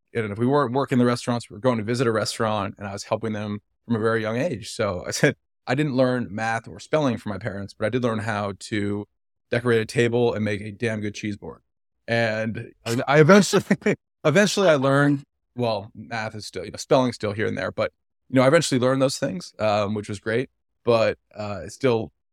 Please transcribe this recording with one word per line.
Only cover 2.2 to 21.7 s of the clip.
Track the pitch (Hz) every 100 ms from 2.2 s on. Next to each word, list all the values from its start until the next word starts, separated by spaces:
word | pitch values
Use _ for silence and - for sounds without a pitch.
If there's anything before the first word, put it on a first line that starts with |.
| 110 - 110 107 101 -
and | 101
I |
was | 101
helping | - 107 113
them | 107 107 104 _ _
from | - 117
a |
very | 110 113
young | 107 117
age. | 135 104 -
So | - 107 90
I | -
said, | 110 147 - _ _ -
I |
didn't | 131 151 127
learn | 127 127 120
math | 104 113 113 113
or | -
spelling | - 156 143 107
from | -
my | 98
parents, | 117 98 98
but | - 107
I |
did | 127
learn | 120 110
how | 107 104 101 95
to | - 107 101 104 104 _ _ _ -
decorate | 120 123 113
a | 110
table | - 120 120 120
and | 107
make | 107 104
a | 104
damn | 101 117 110
good | 104
cheese | 101 107 101
board. | 87 - _ _ _ _ -
And | 117 117 107 110 113 113 -
I, | - 117 -
I | 147
eventually, | 151 202 196 196 - 196
<laughs> | - 180 _ _
eventually | 156 151 208 - 190
I | 147
learned, | 135 139 143 143 - _ _ -
well, | 120 104 101
math | - 107 117 110
is | 107 -
still, | -
you | 92
know, | -
spelling | - 147 127
still | - 104
here | 104 104
and | 104
there, | 98
but, | 98 107 _ _ _ _
you | 127
know, |
I | 127
eventually | 165 156 131
learned | 123 135
those | 135 -
things, | 139 92 - -
um, | 107 104 101
which | 107 104
was | 104
great. | - 110 139 _ _ _
But, | - 117 107 - _
uh, | - 104 101
it's | -